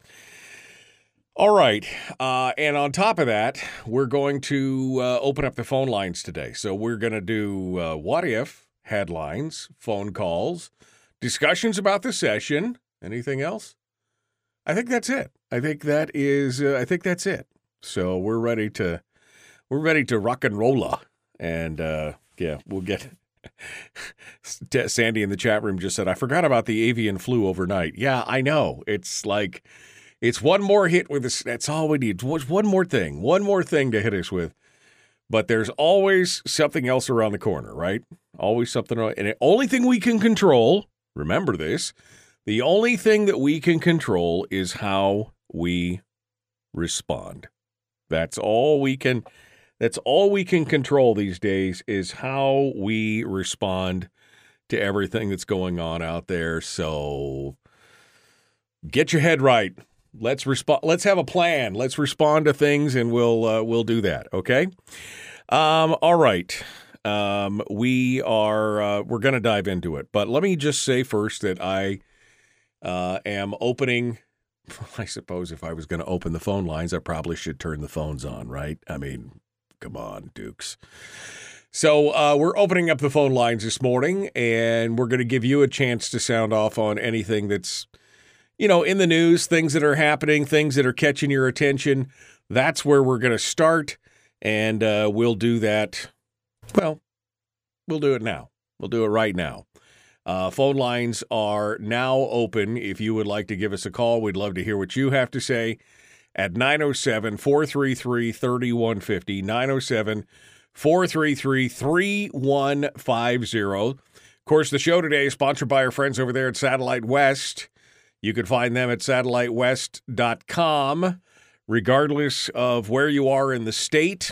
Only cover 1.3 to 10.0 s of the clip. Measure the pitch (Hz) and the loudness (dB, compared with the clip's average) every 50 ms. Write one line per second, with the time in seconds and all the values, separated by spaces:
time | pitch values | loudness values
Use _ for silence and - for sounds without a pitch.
1.3 | - - 190 214 208 196 147 120 104 107 - - - - - - 135 - 131 131 | 0 4 6 8 8 8 8 6 4 2 -2 -6 -12 -12 -12 -12 -10 -6 -4 -2
2.3 | 127 127 127 127 - - 151 147 143 143 143 143 135 160 196 226 220 170 151 120 | -2 0 0 -2 -2 0 0 0 0 0 0 0 0 2 2 2 2 2 2 2
3.3 | 107 104 110 127 - - - - - - - 113 113 131 139 117 139 143 139 139 | 2 2 0 0 -2 -6 -10 -14 -14 -14 -8 -4 -2 0 0 0 0 0 0 0
4.3 | 143 139 139 - 143 135 135 135 135 131 131 131 131 127 123 123 127 117 - 139 | -2 -4 -4 -2 -2 -2 0 -2 -2 -2 -2 -2 0 0 0 0 0 0 0 -2
5.3 | 135 147 139 127 - - 113 - 135 131 135 131 113 101 98 90 87 - - 95 | -2 0 -2 -4 -4 -6 -6 -2 -2 0 0 0 0 -2 -2 -4 -6 -8 -10 -10
6.3 | 85 80 69 58 58 - - 104 95 104 110 117 117 104 117 113 110 107 92 98 | -8 -8 -8 -10 -8 -8 -6 -4 -4 -4 -4 -4 -4 -2 -4 -4 -4 -4 -4 -2
7.3 | 113 107 104 101 98 95 92 92 90 90 85 80 78 78 76 98 139 165 180 147 | -2 -2 -2 -2 -4 -4 -4 -4 -4 -4 -4 -4 -6 -6 -4 -2 -2 -2 0 -2
8.3 | 110 110 143 - - _ _ _ _ _ _ - 107 101 98 82 85 80 78 73 | -2 -2 -4 -6 -10 _ _ _ _ _ _ -6 -4 -4 -4 -4 -6 -6 -6 -6
9.3 | 78 113 151 160 - - - - - _ - 120 107 98 | -6 -8 -8 -8 -10 -14 -16 -18 -20 _ -6 -4 -4 -4